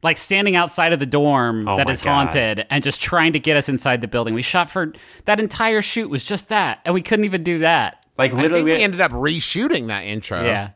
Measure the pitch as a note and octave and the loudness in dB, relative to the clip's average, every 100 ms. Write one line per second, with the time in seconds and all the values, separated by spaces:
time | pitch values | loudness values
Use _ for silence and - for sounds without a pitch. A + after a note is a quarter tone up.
0 | D#3+ D#3+ - G3 G3+ F3+ F3 - E3 E3 | 0 0 2 2 2 2 0 2 2 2
1 | C3+ C#3+ D3 C#3 A#2+ A2+ G#2+ G2 C#3 C3 | 0 2 2 2 2 -2 0 0 0 0
2 | F#3 C#3+ C3+ D3 A2+ G#2+ G#2 C#3+ C#3+ - | 0 2 2 0 0 -2 -2 -2 -2 -4
3 | - F3 D#3+ D#3 C#3+ D3+ C3+ C3 C#3+ B2 | 0 2 2 2 2 2 2 -2 0 0
4 | A2+ A#2+ A#2 A2+ B2 F3+ F3 F#3+ D#3+ - | 0 -2 -2 -2 -2 -2 -2 -2 -6 -8
5 | - - - G#3 G#3+ - A3+ A3 G3+ - | -20 -12 -2 0 0 -2 0 0 0 -4
6 | G#3+ C#3+ - G3+ - G#3+ E3+ - - F3+ | -4 -4 -4 -6 -2 -2 -2 -4 -2 -2
7 | - G#3+ G#3 F#3 E3 E3+ D#3+ E3 G#2+ - | 0 0 0 -2 -2 0 2 2 0 -6
8 | _ - C3 B2 D3+ E3+ D#3 D#3+ G#3 F3+ | _ -2 0 2 2 2 2 2 2 2
9 | F3 A#2+ C#3+ E3 - F3 C4 A#3+ A2+ G2+ | 0 0 -2 -2 -2 -2 0 -2 -2 -6
10 | F#2+ G#2+ - F#2 A#2 G#2 G2+ | -6 -8 -6 -4 -2 -2 -6